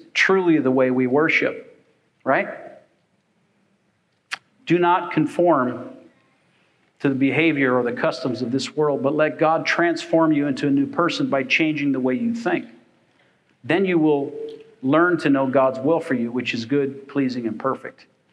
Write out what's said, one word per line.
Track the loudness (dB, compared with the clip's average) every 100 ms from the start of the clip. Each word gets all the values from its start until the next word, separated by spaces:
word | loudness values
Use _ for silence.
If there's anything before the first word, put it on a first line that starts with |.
| -8
truly | 0 2 2 4 2
the | 2
way | 2 2
we | 2 2
worship, | 2 2 0 -2 -6 -16 -20 _ _ _ _
right? | -2 0 -2 -10 -16 -20 _ _ _ _ _ _ _ _ _ _ _ _ _ _ -18 -18 _ _ -2
Do | 2
not | 4 2 0
conform | -2 0 2 4 4 2 -4 -12 -18 -20 _ _ _ _ _ _ _ _ _
to | -2
the |
behavior | 0 0 2 0 2 2 0
or |
the | -2
customs | -2 -4 -2 -4 -4
of | -4
this | -4 -4 -2
world, | 0 0
but | 0
let | 0 0 0
God | 0 0
transform | 0 0 0 -2 0 2 2
you | 2 0
into | 0 0
a |
new | 2 0
person | 0 -2 0 -2
by | -2
changing | 0 0 0 0 -2
the | 0
way | 0
you | 0 -2
think. | -2 -2 -4 -6 -20 _ _ _ _ _ _ _ _
Then | -2 0
you | 2 2
will | 2 2 -2 -8 -12 -14 -20 -6
learn | 2 4 4 2
to | 2
know | 2 2
God's | 2 2 2
will | 0 0
for | 0
you, | -4 -2
which | -4 -4
is | -6
good, | -2 -2 -2 -6 -6
pleasing, | -2 -2 -2 -6
and | -4
perfect. | -6 -6 -10 -18 _ _ _